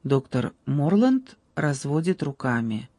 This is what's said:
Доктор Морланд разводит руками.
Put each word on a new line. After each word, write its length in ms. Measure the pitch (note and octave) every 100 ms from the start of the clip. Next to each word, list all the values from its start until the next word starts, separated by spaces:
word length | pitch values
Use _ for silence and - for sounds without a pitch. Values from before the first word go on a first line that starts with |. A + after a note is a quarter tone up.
Доктор 520 | C#3 C3+ - B2+ A#2+ -
Морланд 720 | - C#3+ D3 G3+ B3+ C4 C4 - _
разводит 680 | - D3+ C#3 C#3 D3+ E3 F#3
руками. 680 | C#3+ C#3 C3 A#2+ A#2 A2 -